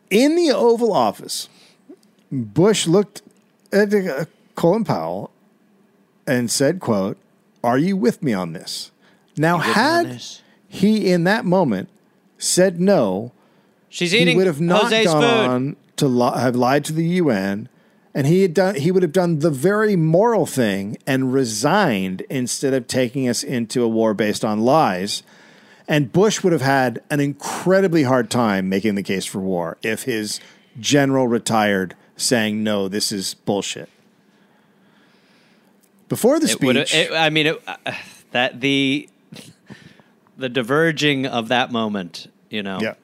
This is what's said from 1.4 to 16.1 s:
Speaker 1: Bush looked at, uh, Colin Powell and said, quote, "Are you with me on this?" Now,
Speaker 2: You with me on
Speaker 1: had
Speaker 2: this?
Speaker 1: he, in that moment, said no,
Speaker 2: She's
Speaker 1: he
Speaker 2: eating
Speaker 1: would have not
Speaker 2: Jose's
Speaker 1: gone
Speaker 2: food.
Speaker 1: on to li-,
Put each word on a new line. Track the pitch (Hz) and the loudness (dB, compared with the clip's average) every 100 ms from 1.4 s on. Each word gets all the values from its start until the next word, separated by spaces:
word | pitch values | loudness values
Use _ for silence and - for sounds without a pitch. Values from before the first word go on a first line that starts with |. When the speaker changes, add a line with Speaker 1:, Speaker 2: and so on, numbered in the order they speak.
| - _ _ _ - - _ _ - | -12 _ _ _ -20 -20 _ _ -10
Speaker 1:
Bush | 135 107 120 208 208 165 | -8 -4 2 4 4 2
looked | 190 202 - - _ _ _ - | 2 2 -6 -20 _ _ _ -2
at, | 202 208 | 0 2
uh, | 208 185 135 160 _ _ | 2 0 -4 -6 _ _
Colin | - 170 220 | 0 2 2
Powell | 208 92 80 95 - _ _ _ _ _ _ _ _ _ - | 0 -2 -4 -6 -10 _ _ _ _ _ _ _ _ _ -2
and | 123 117 | -2 0
said, | - 135 180 | 0 0 0
quote, | - 101 98 - _ _ _ _ | -2 0 -2 -6 _ _ _ _
"Are | 117 131 | 0 2
you | 185 190 | 0 0
with | 233 - | -2 -4
me | 139 | -4
on | 95 87 | -2 -4
this?" | 80 - - - _ _ _ _ - | -8 -12 -14 -14 _ _ _ _ -2
Now, | 160 175 | 0 0
Speaker 2:
You | |
with | - | 0
me | |
on | |
Speaker 1:
had | 202 277 339 330 | 0 2 0 -2
Speaker 2:
this? | 120 - - _ _ _ | -8 -16 -20 _ _ _
Speaker 1:
he, | - 202 220 180 | 0 2 2 2
in | 175 | 2
that | 175 226 | 2 0
moment, | 180 190 147 95 95 _ _ _ _ - | 2 2 2 -2 -6 _ _ _ _ -10
said | - 170 190 170 | -2 2 2 2
no, | 190 180 104 92 120 _ _ _ _ _ _ | 2 2 2 -2 -6 _ _ _ _ _ _
Speaker 2:
She's | - 175 | -4 0
Speaker 1:
he | 214 | 2
Speaker 2:
eating | 170 170 | 4 4
Speaker 1:
would | 190 | 2
have | 143 | 0
not | 170 208 | 2 2
Speaker 2:
Jose's | - 220 175 | 2 2 2
Speaker 1:
gone | 156 | 2
Speaker 2:
food. | 139 135 127 | 2 2 0
Speaker 1:
on | 127 139 - _ - | -2 -4 -8 _ -2
to | |
li-, | 143 | 0